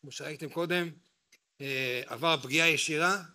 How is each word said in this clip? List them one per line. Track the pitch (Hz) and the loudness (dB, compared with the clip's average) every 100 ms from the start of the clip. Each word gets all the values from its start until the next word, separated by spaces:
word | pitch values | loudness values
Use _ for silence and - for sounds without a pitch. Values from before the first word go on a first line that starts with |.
כמו | 143 | -14
שראיתם | - 147 151 156 | -10 -10 -8 -8
קודם, | 165 170 175 170 156 _ _ _ _ _ _ | -4 0 0 -2 -8 _ _ _ _ _ _
אה, | 139 131 131 123 123 | -6 -2 -2 -2 -4
עבר | 117 165 160 | -2 2 2
פגיעה | 127 147 165 | 2 4 4
ישירה | 151 - 151 175 196 175 | 4 0 2 2 2 -4